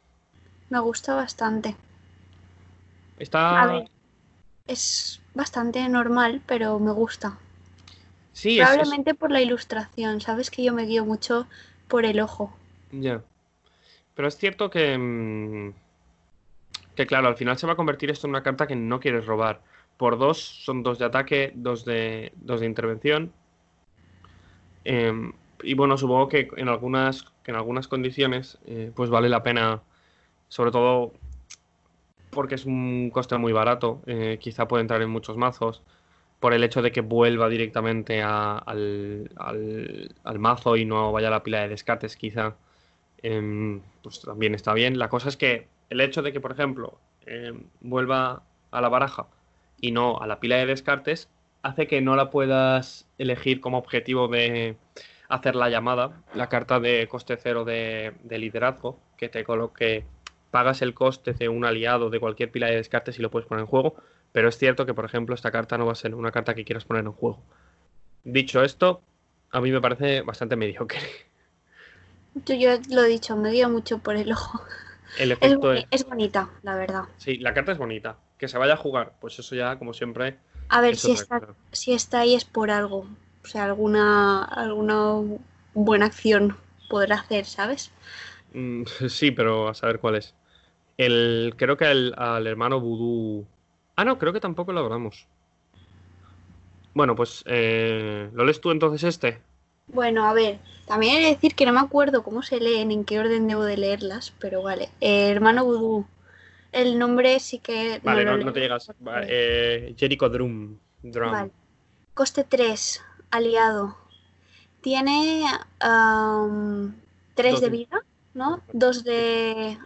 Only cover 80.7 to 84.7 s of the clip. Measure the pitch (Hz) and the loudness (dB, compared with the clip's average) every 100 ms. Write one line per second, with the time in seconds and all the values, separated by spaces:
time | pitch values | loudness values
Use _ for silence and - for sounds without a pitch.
80.7 | 240 240 226 240 214 202 240 214 - _ | 4 4 4 2 0 0 -6 -6 -20 _
81.7 | - - 240 - 240 240 247 - 226 214 | -8 -2 -2 0 2 4 4 2 -4 0
82.7 | 208 202 196 190 208 _ _ - 214 202 | 0 -2 -6 -10 -18 _ _ -12 -4 -2
83.7 | 202 214 214 208 208 202 196 - - 226 | 0 2 4 6 6 6 2 -2 -4 -4